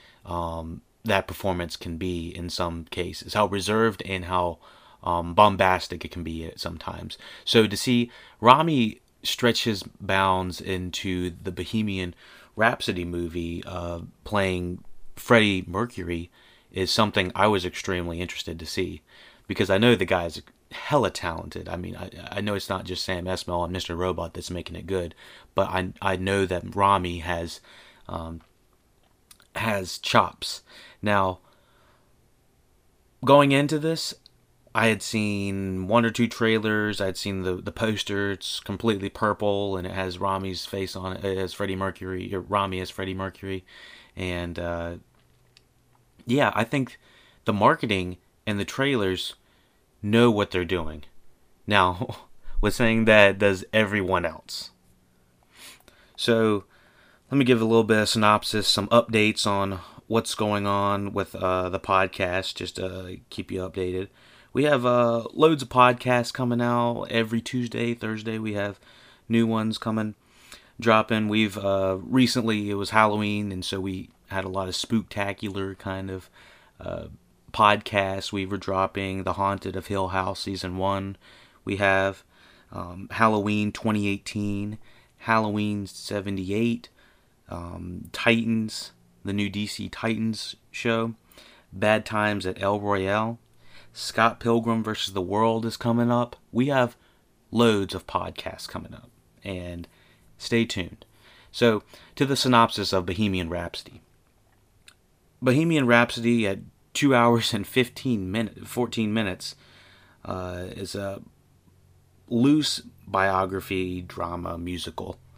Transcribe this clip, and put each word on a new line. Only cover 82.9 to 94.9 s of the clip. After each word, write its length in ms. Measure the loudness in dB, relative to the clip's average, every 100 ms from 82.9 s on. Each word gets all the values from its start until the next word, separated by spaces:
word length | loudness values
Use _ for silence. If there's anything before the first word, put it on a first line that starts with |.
| -12 -8
Halloween 600 | 2 4 4 2 2 0
twenty 380 | -2 0 0 0
eighteen, 680 | -4 -6 -6 -4 -4 -6 -10 -16 -20 _ _
Halloween 680 | 0 2 2 0 -2 -2 -6
seventy-eight, 1000 | -10 -8 -6 -6 -6 -4 0 0 -2 -6 _ _ _ _ _ -14
um, 600 | -12 -10 -12 -10 -12 -12
Titans, 760 | -2 2 4 2 -2 -2 -8 -14 -18 _ _ -6
the 80 |
new 160 | -4 -2
D 180 | -4 -6
C 220 | -6 -10
Titans 640 | -6 -4 -2 -2 -4 -8 -14 _
show, 440 | -6 -2 0 -2 -6 _ -20 -20 -20 _
Bad 320 | -2 2 2 2
Times 400 | 0 0 0 -4
at 160 | -2
El 180 | 0 0
Royale, 580 | 0 0 0 0 -2 -6 _ _ -20 -20 -20
Scott 480 | -12 -6 2 2 2
Pilgrim 420 | 0 2 2 -2
versus 320 | -2